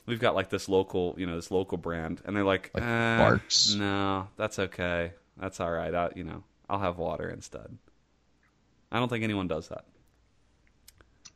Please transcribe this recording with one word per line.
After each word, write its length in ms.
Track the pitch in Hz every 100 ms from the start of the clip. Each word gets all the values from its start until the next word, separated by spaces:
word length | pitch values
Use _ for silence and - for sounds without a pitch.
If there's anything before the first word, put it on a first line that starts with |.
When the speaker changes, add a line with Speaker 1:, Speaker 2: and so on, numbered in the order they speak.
| -
Speaker 1:
we've 120 | 117
got, 140 | 117 85
like, 140 | 95
this 180 | 98 -
local, 460 | 95 92 95 90 -
you 80 | 90
know, 80 | 85
this 160 | -
local 260 | - 98 90
brand." 440 | 82 82 82 82 -
And 100 | 104
they're 80 |
like, 280 | 98 95 -
Speaker 2:
Like 100 | -
Speaker 1:
"Eh, 340 | 120 117 117 113
Speaker 2:
Barks. 580 | 110 117 - - - 104
Speaker 1:
no, 520 | 101 98 98 95 98 -
that's 220 | 107 -
okay. 560 | 92 - 87 87 85 85 _ -
That's 220 | 92 -
all 120 | 87
right. 220 | 82 82
I, 160 | 87 87 90
you 80 |
know, 200 | 82 80 - _ -
I'll 100 | 98
have 180 | 95 87
water 320 | 82 78 85
instead." 480 | - - - - - _ _ _ _ _ _ _ _ _ _ _
I 80 | 113
don't 100 | 123
think 140 | 120
anyone 240 | 110 104 92
does 200 | 80 -
that. 160 | - - _ _ _ _ _ _ _ _ _ - - _ _ -